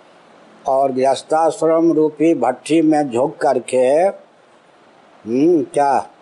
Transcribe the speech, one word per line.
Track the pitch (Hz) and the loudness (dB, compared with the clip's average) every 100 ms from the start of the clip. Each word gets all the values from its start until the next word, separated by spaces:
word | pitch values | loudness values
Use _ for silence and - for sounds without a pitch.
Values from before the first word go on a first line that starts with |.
| - - - - - - - | -20 -20 -20 -20 -20 -12 -4
और | 135 139 | 0 0
गृहस्थाश्रम | 127 131 131 - 156 160 - 160 165 165 | 0 -2 -2 -2 0 0 0 0 2 2
रूपी | 151 156 151 160 | 2 0 0 0
भट्ठी | 160 120 123 - 165 | 0 -2 -4 -2 0
में | 156 151 143 | 2 0 0
झोंक | 117 147 - | -2 -4 -2
करके, | 151 131 - 127 | -2 -2 -2 0
हम्म, | 127 151 190 - - _ _ _ _ _ _ _ _ - 104 123 160 170 | 2 2 0 -2 -12 _ _ _ _ _ _ _ _ -18 -6 -2 0 0
क्या | 120 - 143 123 - - | -2 -2 0 -2 -4 -12